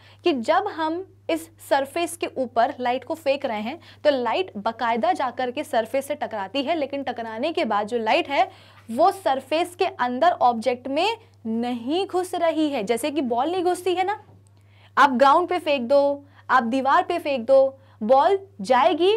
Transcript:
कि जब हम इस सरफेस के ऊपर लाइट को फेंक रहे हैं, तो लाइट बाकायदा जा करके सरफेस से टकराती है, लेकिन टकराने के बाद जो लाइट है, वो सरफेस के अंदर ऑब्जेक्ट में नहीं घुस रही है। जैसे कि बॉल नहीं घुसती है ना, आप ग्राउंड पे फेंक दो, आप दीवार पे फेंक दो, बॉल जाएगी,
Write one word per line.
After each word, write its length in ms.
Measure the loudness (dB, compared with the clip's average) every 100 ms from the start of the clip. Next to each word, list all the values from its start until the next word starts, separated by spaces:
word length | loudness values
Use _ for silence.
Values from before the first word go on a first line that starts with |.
| -20 -4 -2
कि 80 |
जब 340 | 0 2 0 0
हम 360 | -4 -4 -4 -8 _ -6
इस 200 | -6 -6 _ -2
सरफेस 460 | -2 0 -4 -6 -6
के 100 | -8 -6
ऊपर 360 | -2 0 0 -2
लाइट 240 | -4 -4
को 120 | -6 -6
फेंक 300 | -2 -2 -4
रहे 160 | -6
हैं, 180 | -8 -10 -16 -2
तो 60 | 0
लाइट 400 | 2 0 -2 -4 -6
बाकायदा 540 | -6 -4 -2 0 0
जा 160 | 0 -4
करके 320 | -4 -6 -6
सरफेस 440 | -2 -2 -2 -4 -4
से 80 | -6
टकराती 480 | -6 -8 -6 -6
है, 120 | -4 -4
लेकिन 280 | -4 -6
टकराने 480 | -6 -8 -10 -6 -4
के 120 | -2 -2
बाद 220 | -2 -2
जो 100 | -4
लाइट 320 | 0 0 0
है, 200 | -2 -2 -6 -20 -20 -8
वो 220 | 2 2
सरफेस 600 | 2 -2 -2 -2 -2 -2 -2
के 100 | -4
अंदर 460 | -2 -4 2 2
ऑब्जेक्ट 560 | 4 2 2 -2 -4 -4
में 300 | -2 -2 -2 -12 _ -6
नहीं 600 | -4 -4 -6 -4 -4 -2
घुस 260 | -4 -4 -2
रही 340 | 0 0 0
है। 140 | -2
जैसे 280 | -2 -2 -2
कि 100 | -2
बॉल 280 | -2 -2 -2
नहीं 120 | 0
घुसती 300 | -2 -2 -2 -2
है 80 |
ना, 160 | -2 -6 -12 -20 _ _ _ -20 -4 4
आप 140 | 4
ग्राउंड 360 | 6 6 6 2
पे 100 | -2
फेंक 280 | 0 -2 2
दो, 360 | 4 4 -2 -10 -18 0
आप 140 | 0 2
दीवार 380 | 0 2 2
पे 140 | 2 -4
फेंक 260 | -2 -2 4
दो, 300 | 6 6 0 -18 _
बॉल 360 | 2 4 6 2 -2 -10
जाएगी, 500 | 0 2 4 4 2